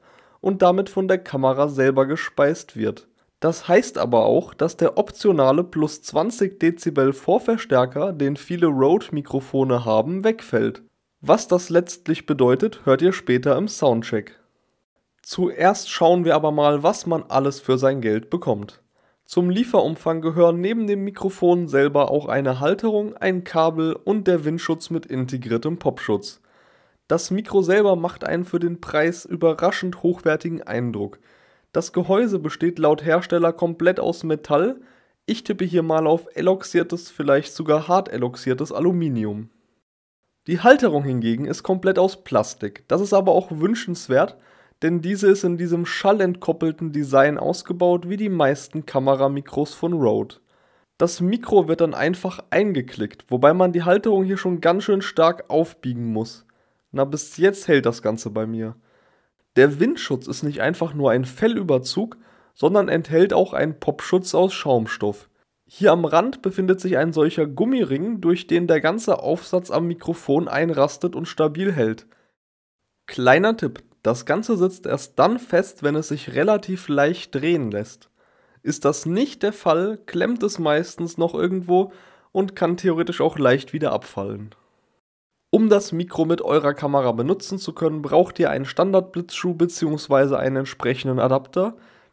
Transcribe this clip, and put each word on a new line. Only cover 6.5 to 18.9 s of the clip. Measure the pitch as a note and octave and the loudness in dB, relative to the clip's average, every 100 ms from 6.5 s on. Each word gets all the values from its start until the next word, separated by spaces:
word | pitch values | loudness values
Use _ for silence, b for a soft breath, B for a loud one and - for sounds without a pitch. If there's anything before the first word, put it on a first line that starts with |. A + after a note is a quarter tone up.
| - | 0
Dezibel | E3 E3+ E3+ C#3 C3+ | 0 0 -2 0 0
Vorverstärker, | C3+ - G#3+ - A3+ - B2+ B2+ C#3+ G3 | 0 0 0 0 -4 0 0 0 -2 -4
den | D#3 C#3 C#3+ | -2 -2 -4
viele | - F3 E3+ | -6 0 2
Rode-Mikrofone | C3+ C#3 G#3 - D3+ - C#3 C3 C3+ C3+ B2 | 4 4 2 0 -8 -4 -6 -4 -2 0 0
haben, | A#2 A2 C#3 F#3 | 2 0 0 0
wegfällt. | A3 A3+ - A3 A2+ - _ _ _ _ | -2 -2 -2 -2 0 -4 _ _ _ _
Was | C#3+ G#3+ - | 2 2 4
das | F3+ F3+ | 0 2
letztlich | E3+ F3 - - D#3+ | 0 0 -6 -4 -4
bedeutet, | - C#3+ B2 C3 G#3+ - - | -2 2 4 4 0 -2 0
hört | C3+ | 2
ihr | F3 | 2
später | F#3 - B2 C#3+ C#3 | 0 0 0 2 0
im | G#3 | 0
Soundcheck. | - C#3+ A2+ A2+ A2 G2+ _ _ _ _ _ _ _ _ _ | 0 2 2 -2 -6 -6 _ _ _ _ _ _ _ _ _
Zuerst | - - F3+ - F3+ G#3 - | -12 -4 -2 2 2 2 -4
schauen | - E3 F3+ | 2 4 4
wir | E3 | 4
aber | D3+ D3+ | 2 2
mal, | D3+ D3 D3 | 2 2 4
was | E3 A3 | 0 0
man | F3 E3 - | -2 -4 0
alles | C3+ C#3 C#3 | 0 0 -2
für | - C3 | -2 2
sein | C3+ C#3 | 2 2
Geld | A2 G#2+ - | 0 -2 -2
bekommt. | F3 D#3 G#2 G#2 - _ | -6 -2 -4 -6 -18 _